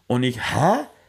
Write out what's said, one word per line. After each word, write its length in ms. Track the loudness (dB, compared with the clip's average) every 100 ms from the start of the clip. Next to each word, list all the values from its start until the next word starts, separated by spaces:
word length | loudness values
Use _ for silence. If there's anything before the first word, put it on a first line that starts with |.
| -4
und 160 | 0
ich, 160 | 0 -2
hä? 400 | -4 0 2 2 -4 -16